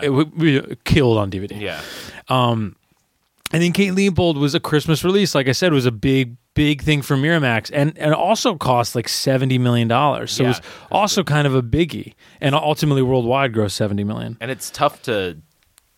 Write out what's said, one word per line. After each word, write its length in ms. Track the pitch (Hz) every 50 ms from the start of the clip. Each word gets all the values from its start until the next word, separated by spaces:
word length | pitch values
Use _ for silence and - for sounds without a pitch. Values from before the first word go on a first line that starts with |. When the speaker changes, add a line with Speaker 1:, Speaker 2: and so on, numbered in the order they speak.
| 101 135
Speaker 1:
it 20 |
w-, 140 | 135 131 160
w-, 500 | 151 - 165 160 160 135 135 - - - - -
killed 320 | - - 170 135 120 113
on 140 | 107 104 98
D 80 | 104 95
V 80 | 98
D. 80 | 98 98
Speaker 2:
Yeah. 260 | 104 104 92 82 76 - - - - - - - - - -
Speaker 1:
Um, 480 | 131 127 123 120 117 113 107 92 - _ _ _ _ _ _ _ _ _ _ _ _ _ - -
and 120 | - 165 175
then 100 | 175 165
Kate 200 | 190 202 190 185
Leopold 420 | 190 196 196 170 170 180 170 156 139
was 160 | 147 143 143
A 60 | 170
Christmas 440 | - - 151 147 - 160 160 - -
Release, 300 | 175 196 202 196 151 -
like 120 | 147 131 135
I 40 | 123
said, 200 | - 185 180 151
was 100 | 135 120
a 40 | 127 117
big, 440 | 104 139 139 135 135 131 120 120 - _ _ -
big 280 | - 151 147 151 135 -
thing 200 | 156 151 143 131
for 140 | - 147 135
Miramax, 520 | 139 156 170 165 139 123 117 110 - - -
and, 240 | 147 143 156 - -
and 160 | 147 151 156
also 400 | - 160 185 220 - - 254 190
cost, 380 | 139 - 131 127 120 117 - -
like, 140 | 123 110 -
seventy 480 | - - - 143 135 131 135 135 131 123
million 300 | 123 123 120 120 117 113
dollars. 440 | 117 127 147 143 127 117 117 - -
So 100 | - 135
it 20 |
Speaker 2:
Yeah, 60 | 127
Speaker 1:
was 100 | 117 85
Speaker 2:
that's 120 | - - - - - -
Speaker 1:
also 300 | - 180 214 196 - 208 160
Speaker 2:
big. 40 | -
Speaker 1:
kind 180 | 143 147 147
of 80 | 139 131
a 80 | 131 123
biggie, 520 | 113 117 151 175 147 - 104 101 - - _ _ - - - -
and 120 | 139 139
ultimately 480 | 151 147 151 151 - 156 151 139 135 127
worldwide 500 | 123 131 127 117 117 127 135 139 127 107
grossed 180 | 110 107 98 -
seventy 320 | - 107 101 101 101 101
million. 320 | 104 107 117 117 117 120 -
Speaker 2:
And 100 | 117 127
it's 180 | 131 - - -
tough 300 | - - 151 147 - - -
to 360 | 131 113 101 92 90 80 78 - _ _ _ _ _ _ _ _ _ _